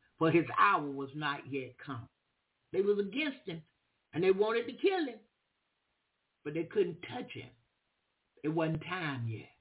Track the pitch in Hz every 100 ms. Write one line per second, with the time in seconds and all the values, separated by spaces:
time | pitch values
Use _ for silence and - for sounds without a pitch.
0 | _ _ 160 165 156 - 202 180 147 139
1 | 135 151 151 143 120 135 123 - - 120
2 | 117 _ _ _ _ _ _ 180 202 202
3 | 196 247 302 269 - 165 - _ _ _
4 | _ 147 185 190 214 233 240 - 381 381
5 | 277 220 _ _ _ _ _ _ _ _
6 | _ _ _ _ 151 151 165 214 180 160
7 | - 247 - - - _ _ _ _ _
8 | _ _ _ _ 147 160 160 160 175 180
9 | 156 127 113 110 - _